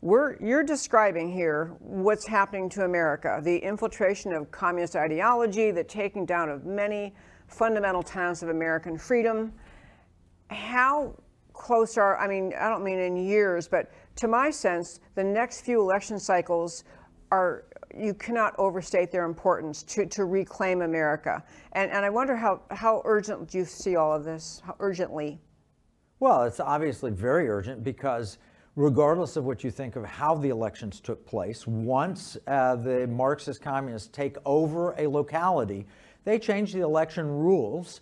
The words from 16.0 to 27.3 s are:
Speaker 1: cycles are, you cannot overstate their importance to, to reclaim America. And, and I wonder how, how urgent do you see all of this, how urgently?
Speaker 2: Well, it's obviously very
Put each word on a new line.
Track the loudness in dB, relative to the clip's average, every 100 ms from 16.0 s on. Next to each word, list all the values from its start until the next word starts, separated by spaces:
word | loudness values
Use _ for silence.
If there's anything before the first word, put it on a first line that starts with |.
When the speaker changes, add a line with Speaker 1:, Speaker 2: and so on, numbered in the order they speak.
| -2 -6
Speaker 1:
cycles | 2 2 2 0 -2 -8 -16 -20 -20 -20 0
are, | 2 2 -2 -10 -20 -18 -8
you | -6 -6
cannot | -4 0 0 2
overstate | 0 0 0 0 0
their | 0 -2
importance | 0 2 2 -2 -10
to, | -6 -4 -4
to | -2 0
reclaim | 0 -2 -2 0 0
America. | 0 0 0 0 -2 -4 -6 -20 -8
And, | -2 0
and | 0
I | 0
wonder | 0 0 0
how, | 0 -2 -4
how | -2 2 2 4
urgent | 2 2 -6 -6
do | -4
you | -4
see | -4 0 2
all | 4 2
of |
this, | -2 -8 -10 -14 -16
how | -4
urgently? | -4 -2 -4 -4 -6 -8 -18 _ _ _ _ _ _ _
Speaker 2:
Well, | 4 6
it's | 4 0
obviously | 0 0 0 -2 -4
very | -2 2